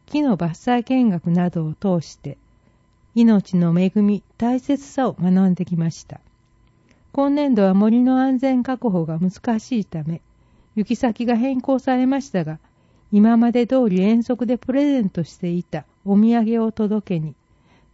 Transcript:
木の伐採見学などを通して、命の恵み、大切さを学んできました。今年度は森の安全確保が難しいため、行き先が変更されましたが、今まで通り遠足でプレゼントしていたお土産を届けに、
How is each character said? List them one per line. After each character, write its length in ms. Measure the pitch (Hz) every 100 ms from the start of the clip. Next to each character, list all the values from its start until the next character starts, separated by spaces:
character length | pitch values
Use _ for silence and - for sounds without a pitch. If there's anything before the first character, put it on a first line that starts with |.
木 160 | - 294
の 160 | 285 185
伐 440 | 170 165 - 247
採 40 |
見 240 | 233 262 240
学 220 | 175 175
な 180 | 170 180
ど 180 | 170 156
を 60 |
通 340 | 156 202 175 -
し 100 | -
て、 200 | 139 - _ _ _ _ _ _ _
命 420 | 233 233 208 - 180
の 220 | 170 170
恵 140 | 185 208
み、 260 | 202 202 - -
大 240 | 233 254
切 260 | - 277 -
さ 220 | - 247
を 80 | 139
学 120 | 180 185 190
ん 60 |
で 100 | 175
き 120 | 175 170
ま 120 | 165
し 140 | -
た。 160 | - 147 _ _ _ _ _ _ _ _ _
今 220 | - 277
年 200 | 285 285
度 80 | 220
は 100 | 190
森 300 | 190 214 240
の 180 | 247 262
安 160 | 269 254
全 240 | 269 254
確 280 | 240 262 247
保 160 | 185 160
が 120 | 160
難 400 | 180 - - 220
し 220 | - 240
い 40 | 185
た 160 | 165
め、 180 | 151 170 _ _ _ _ _ 214
行 100 | 196
き 100 | 233
先 280 | 247 220
が 100 | 233
変 280 | 233 269 262
更 160 | 262 262
さ 180 | 262 247
れ 80 |
ま 160 | 262 269
し 100 | 269
た 140 | 185
が、 140 | 156 156 _ _ _ _ -
今 240 | 208 220 233
ま 140 | 233
で 140 | 240 240
通 220 | 262 233
り 140 | 180
遠 200 | 196 233
足 240 | 233 240 233
で 100 | 247
プ 160 | -
レ 120 | 254
ゼ 160 | 285 269
ン 80 | 214
ト 160 | -
し 120 | 160 -
て 140 | 175
い 140 | 175
た 200 | - 156 - _
お 120 | 196 202
土 160 | 220
産 300 | 233 220 226
を 80 | 226
届 460 | - 208 214 202 170
け 40 |
に、 140 | 156 - _ _ _ _ _